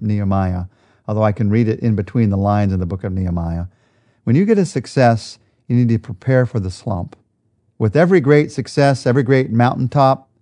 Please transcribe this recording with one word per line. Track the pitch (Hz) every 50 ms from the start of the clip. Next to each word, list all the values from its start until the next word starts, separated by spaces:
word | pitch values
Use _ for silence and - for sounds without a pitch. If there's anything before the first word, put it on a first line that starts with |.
Nehemiah, | 110 107 104 104 101 98 95 98 95 92 90 90 90 92 _ _ _ _ _ _ _ -
although | 107 107 107
I | 107
can | 98 - 110 101
read | 104 117 120
it | 110 - -
in | - 117 107
between | 95 87 - - 120 113 104
the | 98
lines | 98 98 101 104 104 104 98 95
in | 90
the | 92
book | 82 98 90
of | - 98 92
Nehemiah. | 95 92 90 87 85 82 85 85 85 87 92 - _ _ _ _ _ _ _ _ _ _
When | 113 117
you | 156 202
get | 208 226 202
a | 180
success, | - - 139 - - - 143 127 120 117 110 - - - _ _ _ _ _ _
you | - 123
need | 120 123 117
to | 113 107
prepare | - - 107 - - 131 131 127 123
for | 113 - 113
the | 92 92
slump. | 90 - - 120 98 87 87 - - _ _ _ _ _ _ _ _ _ _ _ _ _
With | 110 107 -
every | 143 175 175 196 175
great | 117 135 147 147 151 151
success, | - - 127 - - 151 143 139 135 123 -
every | 127 120 143
great | 127 117 135 131 131 -
mountaintop, | 107 117 120 123 - 135 131 120 - 143 135 131 135 - - _ _ _